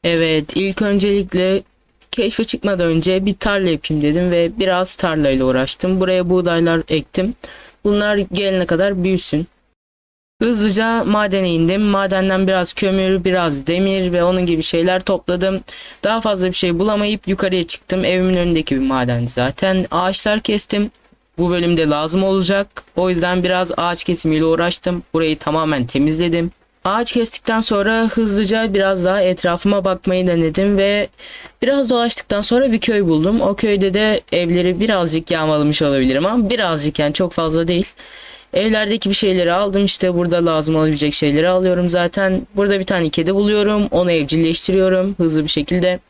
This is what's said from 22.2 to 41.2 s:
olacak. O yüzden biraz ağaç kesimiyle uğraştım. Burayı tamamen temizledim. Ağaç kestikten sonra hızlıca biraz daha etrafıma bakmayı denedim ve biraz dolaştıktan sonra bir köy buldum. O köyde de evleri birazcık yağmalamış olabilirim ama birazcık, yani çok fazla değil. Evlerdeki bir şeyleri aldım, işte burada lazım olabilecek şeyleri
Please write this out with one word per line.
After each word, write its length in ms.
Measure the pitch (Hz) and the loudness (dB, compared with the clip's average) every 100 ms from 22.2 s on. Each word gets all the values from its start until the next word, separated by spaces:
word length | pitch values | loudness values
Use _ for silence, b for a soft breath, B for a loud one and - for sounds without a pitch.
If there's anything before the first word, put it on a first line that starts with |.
olacak. 600 | 190 190 180 196 202 - - - | 0 0 2 0 -2 -10 -8 -2
O 140 | 185 | 0
yüzden 340 | 180 180 180 | 0 0 0
biraz 280 | 180 180 180 - | 0 0 -2 -2
ağaç 260 | 175 175 | -2 -2
kesimiyle 420 | - 175 165 156 160 | -2 -2 0 0 2
uğraştım. 580 | 160 170 175 - 180 - | 2 0 -2 -4 -6 -4
Burayı 240 | 160 160 156 | -2 0 -2
tamamen 480 | - 156 160 147 120 | -2 -2 0 -2 -2
temizledim. 640 | 139 147 156 175 170 170 - _ _ 185 | 0 0 2 0 0 -2 -6 _ _ -4
Ağaç 260 | 208 233 | -2 0
kestikten 500 | 240 226 - - 226 | -2 -2 -4 -2 -2
sonra 460 | 226 208 202 220 226 | 0 0 0 0 0
hızlıca 680 | 226 220 202 202 220 226 | 0 0 0 0 0 0
biraz 320 | 196 190 190 180 | 0 0 2 0
daha 160 | 196 | 2
etrafıma 640 | 185 180 180 170 202 202 190 | 0 0 -2 0 0 0 0
bakmayı 420 | 185 - 185 180 | -2 -2 0 2
denedim 500 | 170 160 156 196 202 | 2 0 0 0 2
ve 320 | 196 208 196 B B B B _ | 2 0 -4 B B B B _
biraz 280 | 240 277 247 | 0 0 2
dolaştıktan 520 | 240 233 - - 202 | 0 0 -4 -4 -4
sonra 300 | 208 240 269 | 0 2 2
bir 80 | 220 | 0
köy 260 | - 214 180 | 0 0 2
buldum. 360 | 156 170 220 | 2 2 2
O 140 | 190 202 | 0 0
köyde 380 | 220 202 196 | 0 2 2
de 280 | 190 214 214 - | 2 0 0 -2
evleri 480 | 175 175 175 180 180 | -2 0 2 0 0
birazcık 520 | 220 202 170 160 165 | 0 0 0 -2 -2
yağmalamış 500 | 165 156 151 147 147 | -2 0 2 2 2
olabilirim 440 | 147 139 131 131 175 | 2 2 2 2 0
ama 240 | 240 208 | 0 0
birazcık, 500 | 233 190 156 151 151 | 0 -2 0 -2 0
yani 140 | 147 | -2
çok 200 | 147 180 | 0 -2
fazla 340 | - 165 160 170 | -2 -2 0 0
değil. 200 | 175 196 - B B B B B | 0 -2 -8 B B B B B
Evlerdeki 560 | 180 214 214 214 220 196 | -2 0 0 0 -2 -2
bir 60 | 196 | 0
şeyleri 380 | 208 185 170 | 2 2 2
aldım, 320 | 175 208 196 202 | 2 0 0 0
işte 280 | - 185 | 0 0
burada 320 | 175 175 170 170 | 0 0 2 2
lazım 300 | 156 156 160 | 0 0 2
olabilecek 380 | 156 147 147 | 2 2 0
şeyleri 360 | 143 | 0